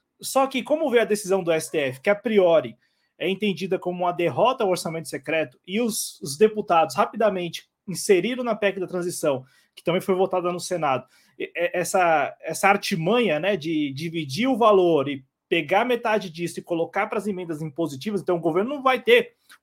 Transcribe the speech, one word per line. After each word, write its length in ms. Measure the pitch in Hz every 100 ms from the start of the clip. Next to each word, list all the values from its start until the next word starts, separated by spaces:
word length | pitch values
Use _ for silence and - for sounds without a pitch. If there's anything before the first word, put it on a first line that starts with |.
| _ _
Só 260 | - 262 262
que, 160 | 262
como 260 | - 311 311
veio 120 | 233
a 40 | 208
decisão 380 | 208 180 190
do 80 | 170
S 180 | 160 156
T 80 | 165
F, 200 | 135 131
que 100 | 202
a 60 | 202
priori 600 | - 214 180 165 127 107 _ _ _ -
é 120 | 160
entendida 500 | 190 208 180 185 180
como 240 | 180 180
uma 80 | 180
derrota 520 | 175 170 135 220 262
ao 60 | 202
orçamento 400 | 175 175 160 -
secreto, 500 | 143 151 160 151 - -
e 160 | 202
os, 400 | 240 - - -
os 160 | 180 143
deputados 580 | 214 214 202 170 160 -
rapidamente 720 | 226 220 220 185 175 - - _ -
inseriram 560 | 170 - 185 202 247
na 120 | 240 220
pec 240 | 202 190
da 80 | 175
transição, 560 | 180 175 - 156 131 131 _ _ -
que 80 |
também 180 | - 180
foi 140 | 180 185
votada 360 | 185 185 175
no 80 | 175
Senado, 460 | - 180 151 160 - _ _ -
e, 140 | - 160
é, 240 | 175 175
essa, 560 | 175 190 175 156 135 -
essa 280 | - 160 196
artimanha, 720 | 202 - 180 160 240 220 151
né, 180 | 180 196
de 340 | 156 156 147
dividir 540 | 135 170 165 147 139 254
o 100 | 240
valor 520 | 220 196 175 156 135
e 140 | 135 - _ _
pegar 360 | 170 147 190 247
metade 440 | 240 240 220 196
disso 300 | 160 170 190
e 40 |
colocar 440 | - 170 165 196 214
para 100 | 226
as 80 | 196
emendas 360 | 185 170 151
impositivas, 600 | 160 139 160 139 208 202
então 140 | 156 175
o 40 |
governo 360 | 165 165 226 285
não 80 |
vai 180 | 262 254
ter 320 | 240 240 240 _ _ -